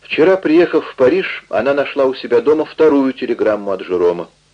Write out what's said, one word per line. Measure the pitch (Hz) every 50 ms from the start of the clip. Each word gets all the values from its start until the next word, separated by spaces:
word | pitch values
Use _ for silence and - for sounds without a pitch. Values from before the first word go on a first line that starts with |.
Вчера, | _ - - - 147 175 190 185
приехав | - 160 156 165 175 - - 156 - -
в | -
Париж, | - 131 127 147 190 185 - - - - _
она | - 101 113 135 143
нашла | 143 139 - - 143 135
у | 131 131
себя | - - 117 117 120
дома | 113 139 156 156 147
вторую | - - - 160 156 147 139 135 131 127
телеграмму | - 131 113 117 98 101 107 107 104 101 101 98
от | 92
Жерома. | 95 87 92 87 87 87 87 85 82 - _ _ _ _